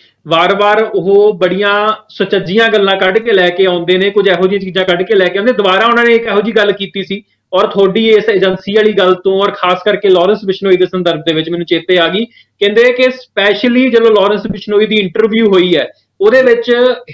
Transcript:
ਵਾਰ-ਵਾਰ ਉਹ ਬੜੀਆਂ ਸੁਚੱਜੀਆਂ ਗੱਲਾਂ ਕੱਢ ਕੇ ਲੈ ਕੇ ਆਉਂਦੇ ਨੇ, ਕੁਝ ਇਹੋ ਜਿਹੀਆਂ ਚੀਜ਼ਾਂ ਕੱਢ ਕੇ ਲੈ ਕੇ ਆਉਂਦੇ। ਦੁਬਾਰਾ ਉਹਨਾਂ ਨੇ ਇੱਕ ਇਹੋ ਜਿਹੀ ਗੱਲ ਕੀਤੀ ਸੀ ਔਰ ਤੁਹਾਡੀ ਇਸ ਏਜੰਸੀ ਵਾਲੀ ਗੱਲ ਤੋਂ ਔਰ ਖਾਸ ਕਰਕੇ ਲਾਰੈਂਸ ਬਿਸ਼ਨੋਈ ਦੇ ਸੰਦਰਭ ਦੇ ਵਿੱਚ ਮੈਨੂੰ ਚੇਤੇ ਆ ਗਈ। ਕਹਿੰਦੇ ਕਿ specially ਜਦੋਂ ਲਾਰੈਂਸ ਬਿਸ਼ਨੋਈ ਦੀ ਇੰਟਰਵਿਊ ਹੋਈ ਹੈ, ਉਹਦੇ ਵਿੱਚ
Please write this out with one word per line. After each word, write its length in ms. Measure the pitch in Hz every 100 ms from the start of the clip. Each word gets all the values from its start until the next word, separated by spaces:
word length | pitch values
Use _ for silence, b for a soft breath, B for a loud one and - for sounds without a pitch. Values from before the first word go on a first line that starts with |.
| b b 151
ਵਾਰ-ਵਾਰ 640 | 160 180 196 208 214 220
ਉਹ 400 | 196 175 202 208
ਬੜੀਆਂ 540 | 180 180 185 202 202 214 214 -
ਸੁਚੱਜੀਆਂ 600 | - 190 196 156 208 226
ਗੱਲਾਂ 280 | 208 196 190
ਕੱਢ 220 | 185 220
ਕੇ 140 | 226
ਲੈ 160 | 196 180
ਕੇ 180 | 175 190
ਆਉਂਦੇ 320 | 175 170 185
ਨੇ, 120 | 196
ਕੁਝ 180 | 202 196
ਇਹੋ 140 | 175
ਜਿਹੀਆਂ 180 | 185 196
ਚੀਜ਼ਾਂ 240 | 190 180
ਕੱਢ 180 | 185 175
ਕੇ 120 | 185
ਲੈ 100 | 208
ਕੇ 140 | 180 190
ਆਉਂਦੇ। 140 | 220
ਦੁਬਾਰਾ 340 | 240 196 190 233
ਉਹਨਾਂ 180 | 233
ਨੇ 100 | 233
ਇੱਕ 120 | 233 233
ਇਹੋ 140 | 202
ਜਿਹੀ 160 | 208 220
ਗੱਲ 160 | 202
ਕੀਤੀ 320 | 196 196 196
ਸੀ 180 | 185 202 - _ _
ਔਰ 140 | 185 214
ਤੁਹਾਡੀ 420 | 196 196 196 220
ਇਸ 200 | 214 208
ਏਜੰਸੀ 480 | 196 190 190 - 214
ਵਾਲੀ 160 | 214
ਗੱਲ 220 | 196 185
ਤੋਂ 280 | 185 196 190
ਔਰ 80 | 202
ਖਾਸ 280 | 196 180 185
ਕਰਕੇ 240 | 208 202 202
ਲਾਰੈਂਸ 300 | 185 180 208
ਬਿਸ਼ਨੋਈ 320 | 196 190 190 180
ਦੇ 100 | 180
ਸੰਦਰਭ 340 | 185 170 160
ਦੇ 140 | 165
ਵਿੱਚ 160 | 160 165
ਮੈਨੂੰ 160 | 170 170
ਚੇਤੇ 320 | 165 165 180
ਆ 100 | 165
ਗਈ। 160 | 185
ਕਹਿੰਦੇ 680 | 226 _ _ - 202 214 247
ਕਿ 100 | 247
specially 880 | 254 254 - - 202 196 247 247 262
ਜਦੋਂ 200 | 226 226
ਲਾਰੈਂਸ 320 | 208 196 208 214
ਬਿਸ਼ਨੋਈ 360 | 208 - 208 214
ਦੀ 80 |
ਇੰਟਰਵਿਊ 580 | 214 190 185 220 226 220
ਹੋਈ 240 | 190 180 160
ਹੈ, 120 | 127 b b -
ਉਹਦੇ 220 | 202 254
ਵਿੱਚ 520 | 254 233 240 240 254 240 -